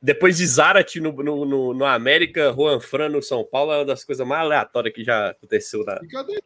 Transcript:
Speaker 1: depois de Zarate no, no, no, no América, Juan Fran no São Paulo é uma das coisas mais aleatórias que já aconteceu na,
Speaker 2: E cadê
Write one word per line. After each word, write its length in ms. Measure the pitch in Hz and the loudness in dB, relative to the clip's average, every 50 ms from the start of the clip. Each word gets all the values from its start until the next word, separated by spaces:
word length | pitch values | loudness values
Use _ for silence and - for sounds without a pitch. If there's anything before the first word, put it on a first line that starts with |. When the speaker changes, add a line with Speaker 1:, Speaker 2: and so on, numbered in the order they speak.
Speaker 1:
depois 360 | - 135 143 - 170 185 180 | 0 0 0 4 4 2 4
de 100 | 160 180 | 4 0
Zarate 540 | 156 123 135 151 165 196 196 175 - - 175 | 0 4 4 6 6 6 4 2 2 -2 -6
no, 120 | 160 156 147 | -6 -6 -4
no, 320 | 131 143 147 147 143 143 | -4 -4 -4 -4 -4 -2
no, 300 | 139 139 135 131 127 123 | -2 0 0 0 -2 -2
no 100 | 131 135 | 0 0
América, 680 | 139 131 117 117 131 147 165 175 160 - 170 151 139 120 | 2 2 2 2 4 4 4 2 0 0 0 0 2 2
Juan 220 | 131 147 151 143 120 | 2 2 2 2 0
Fran 300 | - - - 135 151 151 | -4 -4 -4 -2 -2 -2
no 120 | 147 143 | -2 -4
São 220 | 139 - 139 120 110 | -4 -2 -4 -4 -4
Paulo 280 | - - 135 143 156 151 | -2 -2 -2 0 0 0
é 60 | 147 | -2
uma 60 | 143 | 0
das 200 | 135 135 131 - | -2 -4 -6 -4
coisas 200 | - 143 127 131 | -8 -6 -6 -4
mais 180 | 123 139 160 160 | -4 -2 -2 0
aleatórias 520 | 156 151 139 107 - - 123 117 117 - | 2 2 2 0 0 -2 -4 -4 -4 -4
que 80 | - 110 | -6 -4
já 280 | 120 120 107 104 95 | 0 0 0 0 -2
aconteceu 540 | 87 _ _ 95 110 104 104 - - 110 107 | -6 _ _ -2 -2 -2 -2 -2 -6 -6 -6
na, 140 | - 98 - | -6 -8 -8
Speaker 2:
E 60 | - | -10
cadê 340 | 165 240 262 269 269 403 427 - | -12 -12 -10 -8 -8 -8 -10 -10